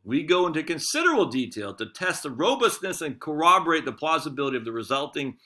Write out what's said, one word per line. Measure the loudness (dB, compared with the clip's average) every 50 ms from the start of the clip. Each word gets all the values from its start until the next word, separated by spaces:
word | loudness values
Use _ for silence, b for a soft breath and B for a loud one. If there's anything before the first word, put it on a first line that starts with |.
| -6
We | -2 -2 0 2
go | 4 4 4 4
into | 2 0 -2 -2
considerable | -4 -4 -4 -4 -2 0 2 2 4 4 4 2
detail | 2 0 -2 -4 -4 -6 -8 -8 -8 -8
to | -8 -10
test | -10 -8 -6 -4 -4 -4 -4 -6
the | -6
robustness | -4 0 2 2 2 2 2 0 0 -2 -4 -6 -6 -6
and | -6 -8 -8 -8
corroborate | -6 -4 -2 4 6 6 6 6 6 2 0 0 0
the | -4
plausibility | -6 -4 0 0 0 0 -2 -4 -4 -2 -2 0 -2
of | -2 -4
the | -6
resulting | -6 -6 -4 -2 -2 -2 -2 -4 -6 -6 -6 -6 -8 b b